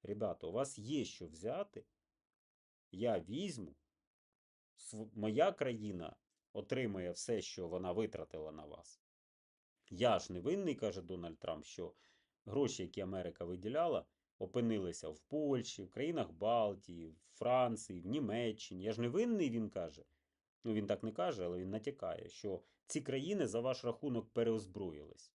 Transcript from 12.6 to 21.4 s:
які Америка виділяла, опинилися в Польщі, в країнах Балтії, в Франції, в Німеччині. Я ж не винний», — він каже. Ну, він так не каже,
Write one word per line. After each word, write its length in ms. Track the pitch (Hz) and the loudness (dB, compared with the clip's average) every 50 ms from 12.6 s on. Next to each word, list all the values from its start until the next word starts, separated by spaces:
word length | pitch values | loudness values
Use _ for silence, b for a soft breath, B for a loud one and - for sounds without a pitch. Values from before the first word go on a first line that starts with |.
| 143 120 - - 95 | 2 2 0 -2 -6
які 180 | 85 - - | -6 -4 -4
Америка 440 | 98 92 98 95 90 87 85 - 87 | -4 -2 -2 -2 -4 -4 -4 -4 -4
виділяла, 600 | 85 92 90 92 107 110 156 - 165 139 90 - _ _ _ _ _ _ _ | -4 -4 -4 -4 -2 0 2 2 2 2 0 -2 _ _ _ _ _ _ _
опинилися 720 | 95 92 - 123 117 117 113 104 95 90 82 - - - | -8 -2 0 2 4 4 4 4 2 0 -2 -4 -6 -8
в 100 | 78 - | -8 -8
Польщі, 640 | _ _ - 151 151 143 135 135 127 - - - 98 | _ _ 0 2 4 4 4 2 2 -2 -6 -8 -10
в 60 | 87 | -8
країнах 420 | - 110 131 160 170 156 110 82 | -4 -2 -2 0 0 0 0 -2
Балтії, 760 | 82 80 101 107 120 120 110 104 101 90 - - 87 85 82 80 | -2 0 4 6 6 6 6 4 2 -2 -8 -12 -10 -10 -10 -10
в 100 | 80 - _ - - | -12 -16 _ -20 -8
Франції, 680 | - 117 120 123 127 127 120 113 107 - - 98 90 | -2 2 4 6 6 6 6 4 0 -4 -6 -8 -6
в 60 | 85 92 | -2 0
Німеччині. 760 | 113 151 143 104 104 117 120 117 107 - - - 95 90 92 | 0 2 2 2 2 2 2 2 0 -2 -6 -10 -8 -2 -2
Я 100 | 107 110 | 0 0
ж 80 | 110 | 2
не 80 | 117 120 | 2 2
винний», — 400 | 127 180 233 240 226 208 175 135 | 4 4 4 4 4 4 4 2
він 200 | 113 117 110 98 | 2 2 0 0
каже. 360 | - 101 87 80 76 - - _ _ _ _ _ _ _ _ _ _ _ _ | -2 -4 -4 -4 -6 -12 -20 _ _ _ _ _ _ _ _ _ _ _ _
Ну, 100 | 117 110 | 2 2
він 140 | 107 104 98 | 2 4 2
так 160 | 107 98 - | 2 2 2
не 80 | 110 | -4
каже, 340 | 107 - 90 180 147 101 | 0 2 0 0 2 0